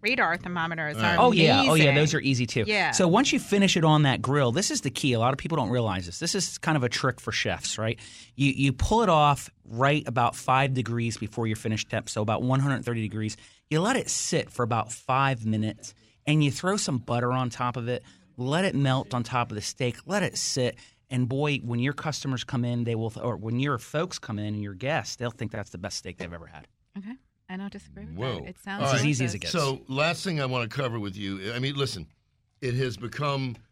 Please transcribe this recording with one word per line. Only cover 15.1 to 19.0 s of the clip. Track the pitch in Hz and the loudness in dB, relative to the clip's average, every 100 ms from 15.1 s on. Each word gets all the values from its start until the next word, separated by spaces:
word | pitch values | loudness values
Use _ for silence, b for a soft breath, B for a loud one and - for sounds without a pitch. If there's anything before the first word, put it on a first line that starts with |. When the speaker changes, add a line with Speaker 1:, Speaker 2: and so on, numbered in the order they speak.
| 131 139 127 110 | 0 2 0 0
Speaker 3:
minutes, | 110 107 - - - b b - | 0 -2 -4 -14 -20 b b 0
and | 151 | 4
you | 143 | 4
throw | - 180 208 | 2 -2 0
some | - 131 | 0 -2
butter | - 120 120 | -2 -2 0
on | 127 123 | 0 -2
top | - 123 120 | -2 -2 -2
of | 117 | -4
it. | 123 - b b - | -6 -6 b b -6
Let | 123 151 190 | -2 2 2
it | |
melt | - 139 131 | 2 2 2